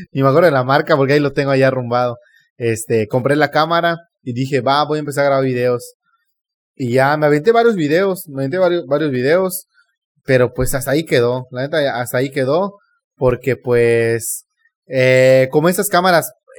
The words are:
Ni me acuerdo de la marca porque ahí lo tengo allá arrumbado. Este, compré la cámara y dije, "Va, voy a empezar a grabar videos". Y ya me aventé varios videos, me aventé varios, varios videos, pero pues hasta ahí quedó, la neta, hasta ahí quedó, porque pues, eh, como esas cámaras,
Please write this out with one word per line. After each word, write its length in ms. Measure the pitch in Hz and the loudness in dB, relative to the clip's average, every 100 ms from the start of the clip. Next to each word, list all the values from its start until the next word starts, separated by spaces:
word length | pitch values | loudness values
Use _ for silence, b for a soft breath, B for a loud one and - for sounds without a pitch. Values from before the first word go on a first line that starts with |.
| 180 | -6
Ni 100 | 135 | 0
me 60 | 135 | 2
acuerdo 180 | 143 175 | 4 2
de 40 | |
la 120 | 139 | 0
marca 340 | 127 147 - 151 | 2 0 2 0
porque 160 | 135 | 2
ahí 60 | 147 | 2
lo 140 | 143 | 0
tengo 180 | 147 139 | -2 0
allá 160 | 135 135 | 2 2
arrumbado. 500 | 127 120 123 123 117 b b b - | 0 -2 -2 -2 -6 b b b -6
Este, 500 | 117 110 - 113 104 | -4 -4 -2 -2 0
compré 280 | 127 135 147 | -2 0 0
la 140 | 143 | 0
cámara 480 | 151 160 170 170 170 _ _ | 0 0 0 -2 -4 _ _
y 100 | 131 | -10
dije, 280 | 120 131 135 | -8 -4 -2
"Va, 240 | 123 139 147 | 0 0 0
voy 120 | 151 | -4
a 20 | |
empezar 240 | 147 139 | -6 -2
a 40 | 143 | 0
grabar 180 | 135 135 | 0 -2
videos". 480 | 123 123 120 - _ _ _ _ _ _ _ _ - | -2 -2 -4 -8 _ _ _ _ _ _ _ _ -8
Y 180 | 123 | -2
ya 220 | 127 135 151 | 0 0 2
me 80 | 151 | 2
aventé 240 | 147 208 | 2 2
varios 240 | 233 233 202 | 2 2 0
videos, 480 | 147 160 196 185 151 | 0 0 0 -4 -8
me 140 | 135 | -6
aventé 160 | 135 180 | -4 0
varios, 280 | 180 175 131 | 0 -2 -2
varios 240 | 147 151 | -2 -2
videos, 560 | 127 127 175 185 180 - _ _ _ _ _ | -2 0 0 0 -6 -16 _ _ _ _ _
pero 300 | - 131 123 | 0 2 2
pues 200 | - - | 0 -4
hasta 180 | 131 131 | -4 -2
ahí 140 | 143 160 | -2 0
quedó, 400 | 139 120 123 127 | 0 2 -2 -6
la 100 | 123 | -8
neta, 360 | 139 160 139 117 | -4 -2 -2 -4
hasta 160 | 123 127 | -4 -4
ahí 140 | 139 | -2
quedó, 460 | 139 131 160 202 - b b _ - | -2 0 0 -2 -8 b b _ -2
porque 380 | 131 120 127 120 | -2 0 -4 -4
pues, 880 | 127 120 117 117 117 117 110 - _ _ _ _ - | 0 2 4 2 0 -2 -6 -12 _ _ _ _ -6
eh, 600 | 135 127 131 131 131 131 | 0 4 6 6 4 4
como 180 | 151 165 | 2 2
esas 200 | 190 190 | 0 0
cámaras, 420 | 175 185 170 - - _ | 0 2 2 0 -14 _